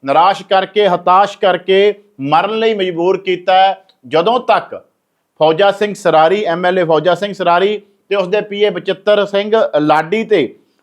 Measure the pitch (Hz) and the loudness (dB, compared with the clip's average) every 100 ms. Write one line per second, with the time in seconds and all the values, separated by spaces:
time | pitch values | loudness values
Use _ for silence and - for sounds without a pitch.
0 | 135 147 180 190 185 190 190 208 202 175 | -2 2 2 0 -2 -2 0 0 0 0
1 | 180 185 202 - 196 175 185 190 208 202 | 2 2 2 0 -2 -2 0 2 2 -2
2 | _ - 139 156 196 220 226 214 185 165 | _ -10 0 0 0 -2 -2 -2 -4 -2
3 | 175 190 190 180 180 185 190 190 _ _ | -2 -2 -2 -4 0 2 2 0 _ _
4 | 127 151 180 247 233 196 - 98 _ _ | -4 -2 0 -2 0 -2 -2 -16 _ _
5 | _ _ _ - 156 160 202 196 208 190 | _ _ _ -2 0 2 2 0 -4 -2
6 | 175 156 160 202 185 170 180 185 165 156 | 0 2 2 2 -2 -2 -2 0 0 0
7 | 170 - 202 190 175 175 196 208 _ _ | 0 -2 -4 -4 0 2 0 -4 _ _
8 | - 196 180 208 208 202 208 180 - 185 | -6 -4 -2 -2 -4 -2 -2 -2 -6 -6
9 | - 208 202 202 208 220 - 147 151 151 | 0 0 0 -4 -2 0 0 0 2 0
10 | 160 214 220 196 113 - _ _ | 0 -4 0 0 -2 -6 _ _